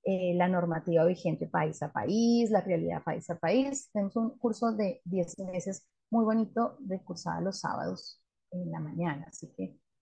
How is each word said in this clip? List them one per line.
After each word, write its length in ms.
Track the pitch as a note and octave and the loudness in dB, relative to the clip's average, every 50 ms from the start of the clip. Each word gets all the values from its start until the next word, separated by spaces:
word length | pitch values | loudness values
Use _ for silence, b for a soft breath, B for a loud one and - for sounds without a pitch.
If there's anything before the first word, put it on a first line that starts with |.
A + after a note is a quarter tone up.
| - | -2
eh, 300 | G3 F#3+ F#3 F#3 F3 F3 | -2 0 2 2 2 4
la 140 | F3+ F3 F#3 | 4 4 4
normativa 560 | F#3 F3 F3 E3+ D#3+ D#3+ - F3 E3 E3 D#3+ | 4 2 2 0 -2 -2 0 2 4 6 6
vigente 420 | F3 F#3 - - E3+ D#3 C#3+ E3 | 6 4 2 0 -2 0 0 -2
país 360 | D#3+ - E3 D#3+ D#3+ D#3 - | -2 0 0 0 0 -2 -4
a 100 | D3 D3+ | -6 -4
país, 580 | - C3+ G#2 C#3+ G3+ A3+ A#3 A#3 A#3 A#3 A#3 G#3 | -2 -2 0 2 2 4 4 4 4 4 4 4
la 100 | G#3+ F#3+ | 4 2
realidad 420 | F#3+ F#3+ F3 E3 E3 E3+ E3+ D#3 - | 4 2 0 0 2 0 -2 -2 -2
país 240 | E3 D3+ E3+ - - | -4 -4 -4 -4 -6
a 80 | E3+ - | -6 -2
país. 520 | - E3 G#3 C4 C4+ C#4 C#4 C#4 - - | 0 2 2 2 2 0 -4 -6 -8 -4
Tenemos 240 | - G#3 G3 G3 - | -2 -2 -2 0 0
un 220 | A#3 A3+ A3+ - - | -2 -2 -2 -2 -2
curso 340 | - A#3 A3 - A#3 A3+ | -2 -2 0 0 0 0
de 300 | A3 G#3+ G#3 F#3 E3+ - _ | 0 0 0 -2 -2 -4 _
diez 340 | E3+ F#3+ F#3 E3+ E3+ - - | -2 -2 0 0 -2 -4 -8
meses 500 | F#3+ F#3 F3+ F3+ - G3 F#3+ - - _ _ _ _ _ | -8 -6 -6 -4 -4 -4 -6 -8 -12 _ _ _ _ _
muy 140 | A3+ A#3 A3 | 2 2 4
bonito 520 | A3 A3 A3+ A3 - - A3+ A#3 - - - | 4 4 2 0 0 0 -2 -2 -2 -4 -8
de 220 | - F#3+ F#3+ F#3+ | -6 -6 -6 -6
cursada 380 | - - F3 - - E3+ E3 E3 | -6 -8 -10 -6 -6 -4 -4 -2
los 200 | E3+ G3 F#3+ - | -2 -2 -4 -4
sábados 640 | - - - - D#3+ F3+ F#3 - - - - _ _ _ _ _ _ _ | -4 -4 -4 -2 -4 -4 -6 -6 -10 -16 -18 _ _ _ _ _ _ _
en 200 | F3+ F3+ F3 E3 | -8 -6 -6 -6
la 100 | D#3+ D#3+ | -6 -6
mañana. 460 | D#3 D3 C#3 E3 F3 E3 C#3+ - E3 - | -6 -6 -4 -2 -2 -2 -4 -4 -10 -14
Así 240 | - - D#3+ - - | -16 -16 -18 -16 -10
que, 200 | - - - - _ _ _ _ _ | -10 -10 -10 -10 _ _ _ _ _